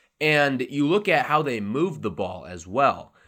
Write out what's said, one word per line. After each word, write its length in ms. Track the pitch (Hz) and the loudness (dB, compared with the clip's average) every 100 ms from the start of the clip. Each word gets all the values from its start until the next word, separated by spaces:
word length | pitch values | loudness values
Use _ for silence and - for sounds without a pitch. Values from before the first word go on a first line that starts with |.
| _ - | _ -4
And 400 | 151 151 143 131 127 | 2 4 4 2 -4
you 180 | 143 147 | 0 2
look 200 | 202 208 | 2 4
at 180 | 156 123 | 2 2
how 160 | 151 | 0
they 180 | 143 117 | 0 -2
moved 420 | 101 127 185 156 | -2 0 -2 -2
the 100 | 104 | -6
ball 340 | 82 92 92 67 | -4 -6 -6 -12
as 220 | 90 87 | -14 -8
well. 460 | 104 135 - - _ | 0 2 0 -8 _